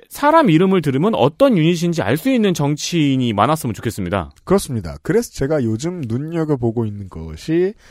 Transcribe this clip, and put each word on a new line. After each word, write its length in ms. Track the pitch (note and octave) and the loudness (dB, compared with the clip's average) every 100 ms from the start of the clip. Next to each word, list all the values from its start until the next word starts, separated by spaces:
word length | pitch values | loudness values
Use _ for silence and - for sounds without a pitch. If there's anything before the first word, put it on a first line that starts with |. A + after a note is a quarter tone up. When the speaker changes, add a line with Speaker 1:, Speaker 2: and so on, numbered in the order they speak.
| - | -6
Speaker 1:
사람 420 | - D4 D#4+ B3+ | -2 2 4 6
이름을 320 | D#3 F#3+ F#3+ | 4 4 2
들으면 320 | D3 C3 E3 | 0 0 0
어떤 440 | F#2 B2 - C#4 G3 | 2 2 4 4 4
유닛인지 440 | D#3 F3 F3 D#3+ | 2 2 0 -2
알 140 | - C3+ | -2 0
수 120 | C4 | 0
있는 220 | B3+ G#3 | 2 2
정치인이 800 | E3+ C#3+ D3+ - F3 C#3+ C3 A#2+ | 0 0 -2 -2 0 2 2 0
많았으면 400 | G2+ A#2 D#3 B2+ | 2 2 0 -4
좋겠습니다. 580 | G2+ A#2 G#2 F2 G2 D2+ - - | -6 -6 -6 -4 -4 -6 -8 -2
Speaker 2:
그렇습니다. 500 | G3 - A#2 E2 C#2+ | 0 0 -6 -8 -8
그래서 260 | - G#3+ A#3+ | -4 -2 -2
제가 320 | - C3+ D#3 A#2 | -4 -2 0 0
요즘 360 | A2 D#3+ F3+ B2 | -2 -4 -6 -6
눈여겨보고 800 | A#2+ D#3 E3+ D3+ C#3 A#2+ A2+ A2 | -6 -4 -4 -2 0 -2 -2 -4
있는 240 | G2+ F#2+ | -6 -12
것이 640 | E2 D#2+ D#2 - E3 F#3 - - | -12 -12 -10 -2 0 0 -4 -18